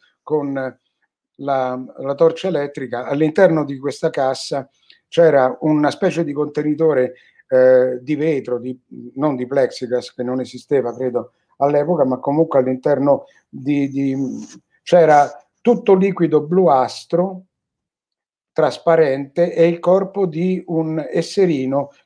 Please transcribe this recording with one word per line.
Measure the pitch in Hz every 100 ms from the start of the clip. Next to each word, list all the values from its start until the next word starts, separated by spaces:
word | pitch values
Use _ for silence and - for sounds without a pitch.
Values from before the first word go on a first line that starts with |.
| _ _
con | - 151 143 135 131 127 _ _ _ _ _ _
la, | 143 135 127 127 127 -
la | 135 143
torcia | 165 165 185
elettrica. | 156 143 147 123 120 127
All'interno | 143 156 156 185 160
di | 139 135
questa | 139 - 160
cassa | 156 131 131 - 139 127 _ _ _ _
c'era | - 165 139 127 -
una | 156 151 147
specie | - 190 151 151
di |
contenitore, | 143 147 147 151 147 160 135 127 - _ _ -
eh, | 127 127 127 127 123
di | 127 143
vetro, | 160 139 120 120
di, | 127 127 _ 127 120 135
non | 151 127
di | 120
plexiglass, | 139 123 - 117 123 120
che | -
non | 123 127
esisteva, | 123 123 - 139 120
credo, | 117 127 117 107 _ _ -
all'epoca, | 143 147 151 165
ma | 131 127
comunque | - 147 160 139
all'interno | 127 127 147 139 143 139 - _ _
di, | 139 131 143 139
di, | 135 139 135 131 110 107 - _ _
c'era | - 175 156 147 143 - _ _
tutto | - 240 - 190
liquido | 196 185 160 151
bluastro, | 147 185 175 135 123 - - 175 190 185 _ _ _ _ _ _ _ _ _ _ _
trasparente, | - 151 - 175 165 151 135 139 - 175
e | - 170
il | 170
corpo | 175 190 190 196 185
di | 156 185 185 -
un | 165 160 160 143
esserino | 170 165 - 180 139 131 139 143 _